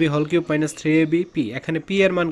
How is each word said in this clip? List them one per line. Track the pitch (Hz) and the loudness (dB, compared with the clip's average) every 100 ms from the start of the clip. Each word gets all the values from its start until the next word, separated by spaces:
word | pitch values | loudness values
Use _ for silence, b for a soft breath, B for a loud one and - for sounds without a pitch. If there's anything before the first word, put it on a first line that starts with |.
b | 160 | 0
whole | 147 151 | 0 0
cube | 170 170 | 0 0
minus | 151 156 - | -2 -2 -4
three | 156 160 | 0 2
a | 160 | 2
b | 170 185 | 0 -2
p। | 160 110 127 | -4 -4 -6
এখানে | - 160 - | -6 -6 -2
পি | 196 190 | 2 2
এর | 180 | 2
মান | 170 | -2